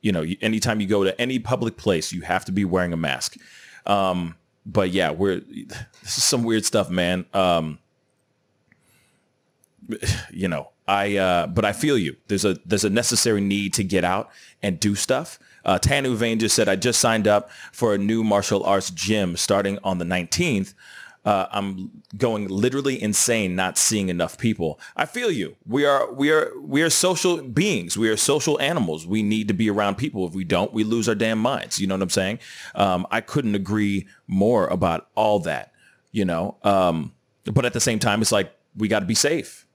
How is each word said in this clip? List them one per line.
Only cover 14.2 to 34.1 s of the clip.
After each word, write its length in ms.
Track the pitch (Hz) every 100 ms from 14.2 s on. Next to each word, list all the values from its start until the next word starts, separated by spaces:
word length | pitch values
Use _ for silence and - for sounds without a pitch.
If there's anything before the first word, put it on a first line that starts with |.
| 120 - - _
and 180 | 104 85
do 160 | 104 101
stuff. 420 | - 131 165 - _ - -
Uh, 120 | 92
Tanu 380 | - 139 135 113
Vane 240 | 117 110
just 160 | 110 -
said, 140 | 101
"I 80 | 95
just 200 | 123 113
signed 260 | 123 113 104
up 220 | 104 - - -
for 200 | - 117
a 40 | 101
new 260 | 101 113
martial 400 | 110 101 98 101
arts 260 | - 98 -
gym 460 | 85 98 107 95 87
starting 420 | - 98 98 101
on 140 | 98 92
the 80 | 85
nineteenth. 680 | 90 85 - 175 107 95 - - - - - 107
Uh, 200 | 101 92
I'm 520 | 101 98 95 95 - _ 101
going 320 | 120 107 98
literally 540 | 95 123 131 139 131
insane 500 | 104 104 - 113 95 90
not 200 | 92 -
seeing 300 | - 110 95
enough 300 | 87 82 -
people." 420 | 117 107 82 73 - -
I 100 | 151
feel 240 | - 151
you. 280 | 147 78 - -
We 180 | 123
are, 260 | 143 135 -
we 180 | 127 143
are, 220 | 156 - -
we 220 | 151 139
are 60 | 160
social 520 | 156 185 180 185 170
beings. 560 | 135 120 202 143 85 -
We 100 | 110
are 80 | 107
social 420 | - 147 151 147
animals. 440 | 139 170 92 78 82
We 180 | 107
need 260 | 104 110 107
to 40 |
be 160 | 98 110
around 260 | 101 101 98
people. 280 | 139 104 90
If 80 |
we 120 | 92 87
don't, 260 | 90 95
we 140 | 110 107
lose 240 | 117 110
our 60 | 104
damn 240 | 110 110
minds. 420 | 117 135 - -
You 60 | 98
know 80 | 95
what 60 |
I'm 60 | 95
saying? 280 | - 95 110 - - - -
Um, 300 | 98 90 95
I 80 | 113
couldn't 360 | - 151 120 104
agree 520 | 92 107 104 98 92